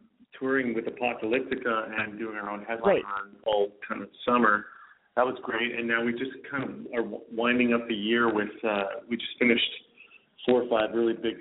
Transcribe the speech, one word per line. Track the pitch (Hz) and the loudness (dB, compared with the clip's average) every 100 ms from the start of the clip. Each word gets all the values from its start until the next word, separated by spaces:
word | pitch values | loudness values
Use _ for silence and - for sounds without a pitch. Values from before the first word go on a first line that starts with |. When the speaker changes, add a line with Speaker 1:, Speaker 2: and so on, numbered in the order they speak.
| _ _ _ - | _ _ _ -6
Speaker 1:
touring | 131 135 123 | 0 0 0
with | 113 | -2
Apocalyptica | 113 - 123 117 110 131 131 131 120 110 107 110 | -4 -2 -2 -2 0 0 0 -4 -2 -2 -2 -4
and | 107 104 | -6 -6
doing | 110 107 | -8 -6
our | 101 | -6
own | 104 | -8
headline | 107 113 117 170 | -6 0 2 2
Speaker 2:
Right. | 101 | 0
Speaker 1:
run | 101 101 - 110 | -6 -8 -8 0
all | 104 101 - - | 2 0 -4 -8
kind | 104 | -8
of | 101 - - | -10 -6 2
summer. | 123 110 104 - - - - _ 117 | 4 6 4 0 -18 -20 -20 _ 2
That | 127 | 2
was | - | 0
great. | 127 113 120 117 | -4 -2 -2 -2
And | 117 | 0
now | 117 | 0
we | 117 | 0
just | 117 135 - - | -2 -4 -8 -8
kind | 139 113 | -6 -6
of | 101 - | -8 -6
are | 120 | -4
w-, | 104 110 - | -4 -6 -8
winding | 113 120 123 120 | 0 2 4 4
up | 117 117 | 2 0
the | 107 | -2
year | 107 117 117 | 2 4 4
with, | 107 104 - 110 | 2 0 -2 -2
uh, | 101 98 - - | 0 -2 -6 -6
we | 117 | -6
just | - - | -4 0
finished | 123 117 - - - - - - _ - - | 4 4 0 -4 -16 -20 -20 -20 _ -4 2
four | 123 | 4
or | 123 | 4
five | 113 107 | 2 2
really | 117 117 | 2 2
big | 113 113 - | 2 -2 -4